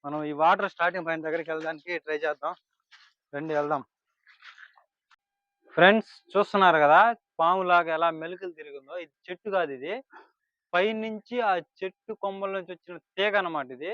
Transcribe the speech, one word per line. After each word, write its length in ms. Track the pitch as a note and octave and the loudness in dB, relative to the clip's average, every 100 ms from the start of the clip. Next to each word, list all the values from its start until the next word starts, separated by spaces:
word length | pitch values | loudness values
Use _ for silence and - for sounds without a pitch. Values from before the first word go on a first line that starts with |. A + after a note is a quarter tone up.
| C#3+ | -8
మనం 140 | D3+ D3+ | -6 -6
ఈ 20 | D3 | 2
వాటర్ 320 | D#3+ G3 G3 | 4 4 0
స్టార్టింగ్ 320 | - F3 F3+ E3 | -2 -2 -2 -6
పాయింట్ 180 | E3 D#3+ | -6 -4
దగ్గరికి 220 | E3+ D#3 | -6 -4
వెళ్ళడానికి 400 | D#3+ D#3+ D#3 E3+ E3+ D#3 | -6 -6 -8 -8 -8 -6
ట్రై 120 | D3+ | -4
చేద్దాం. 300 | D#3 D3+ D3+ F3+ _ _ _ - _ _ _ | -4 -4 -6 -8 _ _ _ -20 _ _ _
రండి 200 | C#3+ D#3 D3+ | -10 -4 -2
వెళ్దాం. 240 | D3 D3 - _ _ _ _ _ - - - _ _ _ _ _ _ _ _ _ _ - | -2 -4 -6 _ _ _ _ _ -20 -20 -20 _ _ _ _ _ _ _ _ _ _ 6
ఫ్రెండ్స్, 340 | F3+ A3 - - _ | 6 6 0 -20 _
చూస్తున్నారు 440 | G3 G3+ G3+ F#3 D#3+ D3 | -2 0 4 6 6 6
కదా 160 | E3 A3+ - _ - | 6 6 2 _ 0
పాములాగా 500 | E3 F#3+ F3+ F3 E3 D#3+ | 2 2 4 2 2 0
ఎలా 120 | E3 D#3+ | -2 -2
మెలికలు 320 | E3 F#3 F#3 D#3 | -10 -10 -14 -14
తిరిగిందో. 360 | D3+ C#3 C3+ F3 | -18 -18 _ -14
ఇది 100 | D#3+ _ - | -14 _ -16
చెట్టు 240 | F3+ G#3+ G3 | -12 -4 -2
కాదు, 180 | D#3+ C3+ | -2 -6
ఇది 160 | C#3+ A#3 _ - _ _ _ _ _ F3 | -8 -8 _ -20 _ _ _ _ _ 0
పైనుంచి 600 | G#3 A3 A3 G#3+ _ B3 A3 | 0 -2 -6 -10 _ -2 0
ఆ 20 | F3+ E3 _ | 0 -4 _
చెట్టు 340 | F#3+ _ - G#3+ | -12 _ -16 -8
కొమ్మల 280 | G3 G3 G3 G3 | -8 -6 -6 -8
నుంచి 160 | F3 F3 | -10 -16
వచ్చిన 220 | - E3+ _ - | -16 -20 _ -4
తీగ 140 | G#3 G3+ | 0 0
అన్నమాట 280 | F3+ D#3 B2+ B2+ | -2 -6 -8 -10
ఇది. 140 | E3 | -10